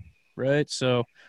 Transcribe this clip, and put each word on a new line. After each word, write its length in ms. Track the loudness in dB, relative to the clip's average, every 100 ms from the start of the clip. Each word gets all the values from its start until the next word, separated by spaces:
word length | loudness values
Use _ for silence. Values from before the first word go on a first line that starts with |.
| -10 -20 _ -4
right? 320 | 0 0 0
So 340 | -2 0 0 -2 -10